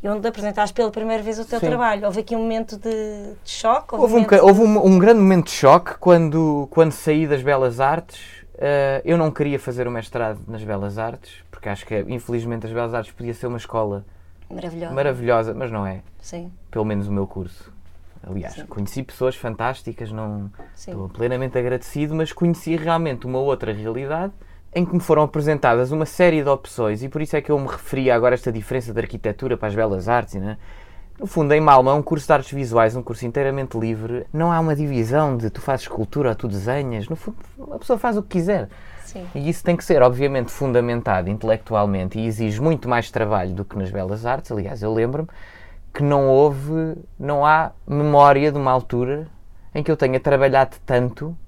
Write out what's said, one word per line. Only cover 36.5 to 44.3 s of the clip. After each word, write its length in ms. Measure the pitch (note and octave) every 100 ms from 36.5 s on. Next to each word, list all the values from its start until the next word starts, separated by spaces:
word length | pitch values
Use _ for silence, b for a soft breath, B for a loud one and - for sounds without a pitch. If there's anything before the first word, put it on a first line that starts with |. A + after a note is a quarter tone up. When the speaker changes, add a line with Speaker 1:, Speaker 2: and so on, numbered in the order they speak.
| G2 G2+ C3+ C#3 A2+ G#2
Speaker 2:
No 80 | D#3+
fundo, 220 | - A3 - - C4+
a 60 | C#4
pessoa 180 | - A#3
faz 200 | B3 G#3
o 60 |
que 60 | G3+
quiser. 380 | F#3 E3+ G3+ G#2 B B B B
Speaker 1:
Sim. 200 | G3 F3+
Speaker 2:
E 140 | C#3+ C#3+
isso 160 | E3+
tem 140 | - E3+
que 80 | -
ser, 160 | D#3
obviamente, 500 | B2 B2 C#3 C3+ A#2
fundamentado 800 | - C#3 A#2+ A#2+ A#2+ A#2 F#2+ F2+
intelectualmente 880 | G#2 A2 A2 - A2 G2+ F#2+ F#2 G#2+
e 60 | A2+
exige 340 | G#2+ A2+ G#2+
muito 300 | D3 D#3 A2+
mais 200 | A#2+ A2+
trabalho 420 | - G#2+ G#2+ F#2
do 100 | F2+
que 140 | G2 G2+
nas 140 | F#2
Belas 340 | G2 F#2 G#2
Artes. 260 | A#2